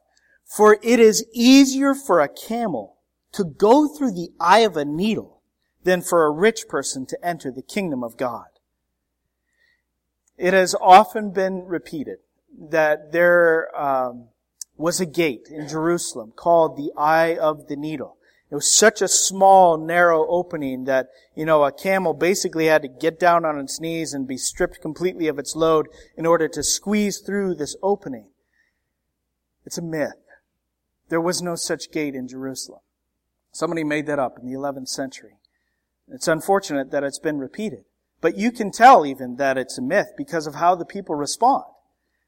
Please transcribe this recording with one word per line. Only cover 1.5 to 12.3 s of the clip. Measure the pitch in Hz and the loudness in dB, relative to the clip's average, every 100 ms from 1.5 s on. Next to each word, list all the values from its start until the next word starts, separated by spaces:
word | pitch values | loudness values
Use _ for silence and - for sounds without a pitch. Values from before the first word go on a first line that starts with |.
| 269 269 269 277 | 8 6 2 0
for | 277 - 175 | -2 0 2
a | 143 | 0
camel | - - 233 226 123 98 _ _ _ _ | -4 -10 -6 -6 -6 -10 _ _ _ _
to | - | -8
go | 175 131 208 277 302 | -6 2 4 6 4
through | - 262 | -2 -4
the | 175 170 - | -4 -10 -2
eye | 170 208 | 4 6
of | 220 | 4
a | 165 | 0
needle | 143 156 214 170 - _ _ _ _ _ | -4 -2 -2 -4 -8 _ _ _ _ _
than | 175 180 | -2 -2
for | - 175 | 0 2
a | 151 | 2
rich | 151 214 - - | 2 0 0 -6
person | 151 131 135 | -6 -6 -10
to | 127 - | -10 -8
enter | 175 160 139 | -8 -8 -10
the | 123 | -12
kingdom | - 208 185 127 | -10 -6 -4 -6
of | 120 - | -8 -6
God." | 127 113 - _ _ _ _ _ _ _ _ _ _ _ _ _ _ _ _ _ _ - | -8 -8 -16 _ _ _ _ _ _ _ _ _ _ _ _ _ _ _ _ _ _ -4
It | 180 | 0
has | 190 180 196 | 2 2 2
often | 196 185 214 226 208 | 8 8 8 -2 -6
been | 185 190 190 | -2 -2 -4
repeated | 180 165 - 160 117 95 _ | -8 -8 -8 -10 -10 -12 _